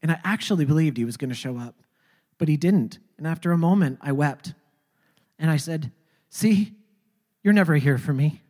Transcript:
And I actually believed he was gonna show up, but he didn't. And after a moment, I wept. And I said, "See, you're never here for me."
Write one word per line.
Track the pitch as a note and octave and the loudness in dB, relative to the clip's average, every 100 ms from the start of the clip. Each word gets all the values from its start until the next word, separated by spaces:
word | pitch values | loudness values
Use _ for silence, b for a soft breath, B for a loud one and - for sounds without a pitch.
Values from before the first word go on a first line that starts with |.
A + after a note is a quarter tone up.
And | D#3+ | -2
I | E3 | -2
actually | F#3 A3 - F#3+ C#3+ | -2 -4 -2 0 2
believed | D3+ D#3+ A#2+ | 2 2 0
he | A#2 | -6
was | A2+ | -6
gonna | C3 | -8
show | A#2+ C3+ B2 | -8 -8 -10
up, | A#2+ - _ _ _ _ _ _ | -12 -18 _ _ _ _ _ _
but | E3 | -2
he | D3 | 0
didn't. | E3+ G3 A2+ - _ _ | 2 2 0 -8 _ _
And | D#3 | -8
after | E3 F3 | -6 -2
a | E3+ | 0
moment, | E3 G3 E3 C3 | 2 2 2 -2
I | C#3+ | -4
wept. | C#3 D3 C3+ - - _ _ _ _ _ _ _ _ | -2 -2 -4 -14 -18 _ _ _ _ _ _ _ _
And | D#3+ | -2
I | D3+ | -2
said, | D3 D#3+ C#3+ _ _ _ _ | -2 -8 -8 _ _ _ _
"See, | - G#3+ G3+ G#3 - _ _ _ _ _ _ | -2 2 2 0 -6 _ _ _ _ _ _
you're | G3+ | 2
never | G#3 F3 D3+ | 4 4 4
here | C#3 C3+ | 4 0
for | - | 0
me." | C3+ D3 - _ | 0 0 -2 _